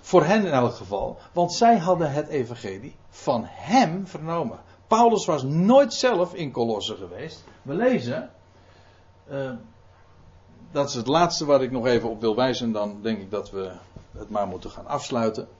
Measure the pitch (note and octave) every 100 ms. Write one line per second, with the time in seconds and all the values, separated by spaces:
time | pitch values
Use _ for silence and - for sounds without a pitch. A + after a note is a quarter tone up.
0 | - F3+ D#3 A3 F#3+ C3+ A#2+ - F#2 G2
1 | A#2 - - - E3+ - A#3 A3+ E3 F3
2 | D#3 C#3+ D3+ D3+ A#2+ A#2+ G#2+ F#2+ C3+ -
3 | - - - B2 - - C#3+ B3+ G3 F3
4 | F#3+ D#3+ D#3 E3+ C3 - - - _ A3
5 | A#3 G#3+ - D3+ C3 D#3 F#3+ C4+ C#4+ -
6 | B3+ A3 F3 - D3 A#2+ A#2 G#2+ G2 G2+
7 | F2+ F#2 D#3+ - - - C3 D#3+ B3 A#3
8 | A#2 - - - - - - - - -
9 | - _ - C#3 C3+ A#2+ - - - -
10 | - - - - - - - D3 C#3 B2+
11 | A#2 D3+ F3 - D3+ C#3 B2+ B2+ B2 A#2+
12 | A2+ A2 A2+ G#2+ C3 B2 A#2+ G#2+ G#2 G2+
13 | G#2+ G#2+ F#2+ G2+ F#2+ G2 F#2+ F2+ - -
14 | - - G#2 G#2 F#2+ F#2 - - - C#3+
15 | - B2 A2+ G#2+ -